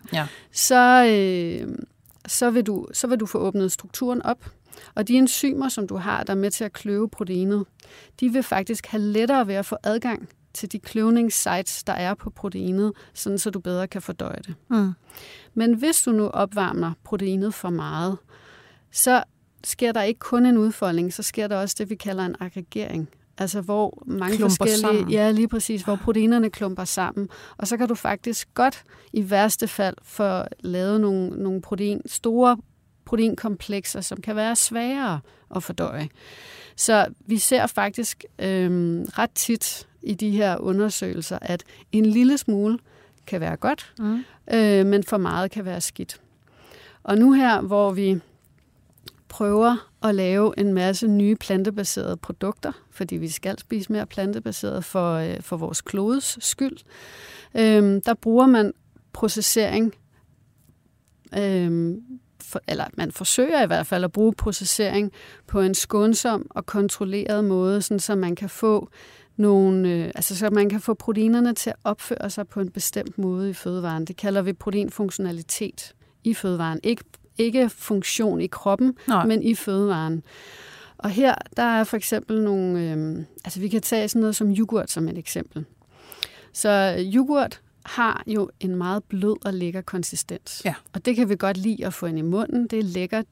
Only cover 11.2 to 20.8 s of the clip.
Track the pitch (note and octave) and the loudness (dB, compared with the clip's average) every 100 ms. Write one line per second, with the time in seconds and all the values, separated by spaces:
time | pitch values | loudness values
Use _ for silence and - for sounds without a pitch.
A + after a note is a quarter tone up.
11.2 | A#3 - - F3+ G3 - - F#3+ F3+ G3+ | 4 0 0 -2 -2 -6 -4 -4 -4 -6
12.2 | G#3+ - G3+ F#3+ F#3 F#3+ G#3 G3+ - - | -10 -10 -8 -6 -2 0 0 -2 -14 -10
13.2 | G#3 G3 A3 F#3+ F3+ F3+ F#3 G3+ - E3 | -4 -4 -4 -6 -4 -4 -4 -8 -10 -10
14.2 | - - - D#3+ _ A#3 G3 F3+ _ - | -8 -10 -12 -16 _ 2 2 -2 _ -20
15.2 | - - - - A#3 A3+ D4 E4 - A3 | -20 -20 -8 0 2 4 2 2 2 2
16.2 | G#3 - G3 G#3 F#3 F3 E3 E3 - G3+ | 2 0 -2 0 -2 -2 -4 -6 -8 -4
17.2 | G3 F#3+ G3+ - F#3 E3+ D3+ D#3 F3 F#3+ | -2 -2 -2 -4 -6 -4 -4 -4 -4 -6
18.2 | _ - - - - _ _ - - B3+ | _ -20 -20 -20 -20 _ _ 0 4 4
19.2 | - _ _ _ - - A#3+ A3+ G3+ A#3 | 2 _ _ _ -10 -2 -2 0 -2 -2
20.2 | - A#3+ B3 A#3+ G#3+ - | -2 4 6 6 4 0